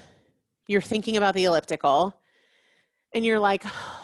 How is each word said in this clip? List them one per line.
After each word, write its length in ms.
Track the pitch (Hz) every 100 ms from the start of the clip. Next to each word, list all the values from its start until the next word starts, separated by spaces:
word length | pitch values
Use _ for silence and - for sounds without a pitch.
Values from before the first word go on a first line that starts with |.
| - _ _ _ _ _ -
you're 120 | 202
thinking 360 | - 220 214 220
about 180 | 202
the 100 | 190
elliptical, 720 | 180 160 - 151 143 139 190 - _ _ _ _ _ _ _ _ _
and 100 | 233
you're 160 | 226 220
like, 240 | 202 196 208 - - -